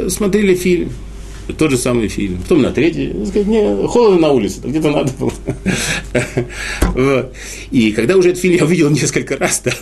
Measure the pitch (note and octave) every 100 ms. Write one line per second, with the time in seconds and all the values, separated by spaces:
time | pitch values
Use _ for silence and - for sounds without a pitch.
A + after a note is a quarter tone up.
0 | - F#3 G#3 G3+ G3+ F3+ F#3 F3 D3+ -
1 | - - - - - - D#3 B2+ C3 A#2+
2 | G#2 - G2+ F2+ - E3+ A2 - D#3+ D3+
3 | C#3 F3 G#3 G#3 G3+ A3 G#3 G3+ - A#3+
4 | A3+ F3+ D#3 C3+ G2+ - A#2 D3+ D#3 D3
5 | D3 - B2+ - - B2+ F#3+ F#3 - -
6 | - B2 B2 - A#2+ - - - - F3
7 | C3+ C3+ - - - - - - A2 G#2
8 | A#2 F#3+ F3+ F3+ F#3 F3 D#3 F3 D3 D3
9 | B2+ D3+ B2 C3+ F3 - B2 -